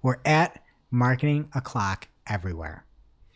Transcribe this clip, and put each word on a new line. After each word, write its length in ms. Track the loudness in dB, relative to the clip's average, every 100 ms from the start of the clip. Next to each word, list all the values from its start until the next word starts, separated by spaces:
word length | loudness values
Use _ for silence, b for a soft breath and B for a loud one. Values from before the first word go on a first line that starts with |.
We're 140 | -2 0
at 360 | 2 4 2 -2 _ _ _
Marketing 600 | 2 2 2 2 0 -2
O'Clock 540 | -6 -6 -4 -4 -4 -10 _ -6
everywhere. 580 | -6 -4 -8 -10 -14 -20 _ _ _ b